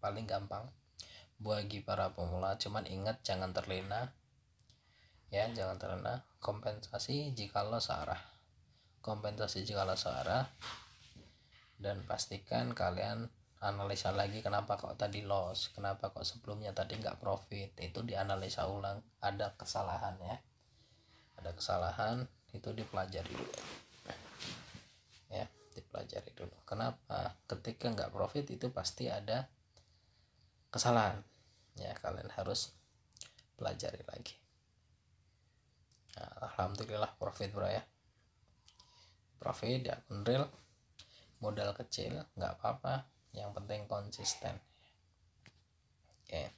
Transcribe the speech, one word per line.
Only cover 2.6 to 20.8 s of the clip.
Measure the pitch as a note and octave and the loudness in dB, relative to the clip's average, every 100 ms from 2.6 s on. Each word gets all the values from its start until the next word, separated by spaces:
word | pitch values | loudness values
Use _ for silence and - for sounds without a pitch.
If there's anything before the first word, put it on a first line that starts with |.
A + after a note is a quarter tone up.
| - G#2 G2+ | 2 0 -2
ingat, | F#2+ G2+ A#2 | 0 0 0
jangan | - F#2+ F#2 | 0 2 2
terlena. | F2+ - F#2 F#2+ G#2 B2+ - _ _ _ _ - - _ - - - - | 0 0 -2 0 -2 -2 -6 _ _ _ _ -20 -20 _ -20 -20 -20 -2
Ya, | G2 A2 | 2 2
jangan | A#2 F#2+ F#2+ | 2 -2 -2
terlena. | G2 F#2 F#2+ B2 - - | -2 -2 -2 -4 -6 -6
Kompensasi | - G#2+ A2 G#2+ - G#2 - C#3 D3 A#2+ | -4 0 -2 -4 -4 -4 0 0 0 -2
jika | G2+ G2+ G#2 | -2 0 2
loss | A#2 - | 2 2
searah. | - D3+ - - - _ - - - - - | 0 0 -2 -4 -20 _ -20 -20 -20 -20 -10
Kompensasi | - G#2+ G#2 G#2+ G#2+ G2+ F#2+ | -4 0 0 0 0 0 0
jika | G#2 | 2
loss | F#2+ F#2 - | 4 4 2
searah. | B1+ D2+ A2 C3+ - - - - - - - - - - - - - | 2 4 4 4 -2 -10 -10 -12 -18 -20 -18 -20 -20 -20 -20 -20 -6
Dan | G2+ G2 F#2 | -2 -2 -2
pastikan | - - G2 - A#2+ B2 | -2 0 -4 0 2 2
kalian | A#2+ F#2 F#2 G#2 A2 A#2 - - - | 4 2 4 0 0 -4 -8 -20 -4
analisa | G2+ G2 G2 G2 G2+ | 0 0 0 2 2
lagi | G2 G2+ G#2 | 4 2 2
kenapa | G#2+ G2+ G#2 G2+ | 2 2 4 0
kok | - - | 0 0
tadi | G#2 G2+ G#2 | 0 0 2
loss, | G2 F2+ G2 - - | 2 4 0 -2 -2
kenapa | G2 G2 G#2 - | 0 0 -2 -2
kok | |
sebelumnya | G2 A#2 - G#2 G#2+ | -4 -4 -6 -4 -2
tadi | G2 F#2+ G#2+ | 0 0 0
nggak | G#2+ - | -2 -2
profit. | G2+ F#2+ - G2+ G2 - | 0 0 0 -6 -6 -6
Itu | F2+ - A#2 | -6 -4 -2
dianalisa | F#2+ G2 G2 F#2+ - F#2+ | 0 2 2 0 0 0
ulang, | G2+ G2 G2+ - _ | 0 -2 -4 -8 _
ada | G2+ G2+ G2+ | -2 0 -2
kesalahan | - - - F#2+ F2+ G2+ F#2 | -2 -4 0 0 0 -2 -2
ya. | F2+ - - _ _ - | -4 -6 -8 _ _ -20